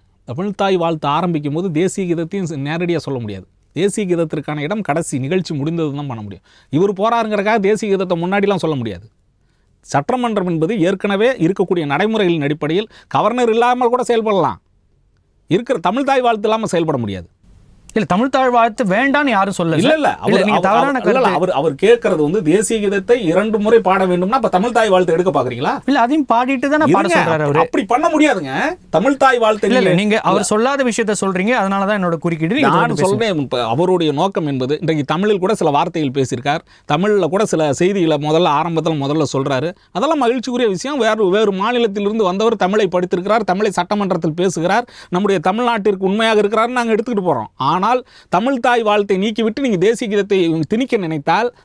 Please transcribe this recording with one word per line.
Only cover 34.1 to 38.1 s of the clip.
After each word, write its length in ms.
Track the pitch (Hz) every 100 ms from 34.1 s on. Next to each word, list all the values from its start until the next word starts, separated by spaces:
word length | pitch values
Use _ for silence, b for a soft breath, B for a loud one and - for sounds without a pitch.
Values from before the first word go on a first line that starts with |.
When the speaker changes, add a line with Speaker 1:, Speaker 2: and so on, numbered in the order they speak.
Speaker 1:
நோக்கம் 340 | 143 190 196 151
என்பது, 320 | 135 127 151
இன்றைக்கு 240 | 160 156
தமிழில் 340 | 139 160 208 208
கூட 160 | 190
சில 160 | 220 165
வார்த்தைகள் 540 | 143 170 160 147 139
பேசியிருக்கார், 340 | 131 127 131 - - b -
தமிழ்ல 360 | 147 208 208 160
கூட 160 | 190
சில 280 | 214 160 151
செய்திகளை 440 | 135 180 202 160